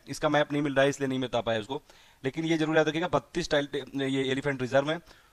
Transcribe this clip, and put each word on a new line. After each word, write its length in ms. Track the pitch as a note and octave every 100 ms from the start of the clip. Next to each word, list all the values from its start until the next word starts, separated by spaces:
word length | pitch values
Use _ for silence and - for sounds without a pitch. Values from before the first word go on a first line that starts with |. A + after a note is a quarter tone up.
| -
इसका 220 | C3+ D#3
map 220 | D3 D3
नहीं 100 | D3
मिल 140 | D3 C3+
रहा 80 |
है 60 | C#3
इसलिए 180 | C#3 C3+
नहीं 120 | C3
बता 220 | B2+ A#2
पाया 180 | A2+ A2
उसको, 220 | G#2 D3 - - - _
लेकिन 220 | C3 D3 D#3+
ये 120 | D#3+
जरूर 200 | D3+ D#3+
याद 100 | D3+
रखिएगा 200 | D#3 F3
बत्तीस 420 | D3 - - -
टाइल-, 520 | D3 C#3+ D3 B2+ C3+
ये 300 | C3+ C3+ C3
एलिफेंट 300 | C3 C#3+ C3+
reserve 300 | B2+ C3+ C#3+
हैं, 100 | E3 - - _